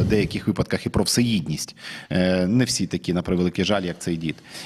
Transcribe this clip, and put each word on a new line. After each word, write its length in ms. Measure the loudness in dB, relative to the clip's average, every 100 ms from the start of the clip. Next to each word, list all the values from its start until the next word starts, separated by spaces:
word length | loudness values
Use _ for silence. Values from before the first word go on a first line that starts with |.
деяких 420 | 4 2 2 -2 -2
випадках 400 | 0 0 -2 -2
і 20 |
про 160 | 0
всеїдність. 720 | 2 2 2 2 -2 -4 -6 -12 -16 -14 -2
Е, 360 | 2 2 2 2
не 180 | 2
всі 220 | 2 0 -2
такі, 260 | -4 -2
на 100 | -2
превеликий 420 | 0 0 0 0
жаль, 180 | 0 0
як 160 | -2 -6
цей 180 | -4 -2
дід. 200 | -4 -6 -12 -16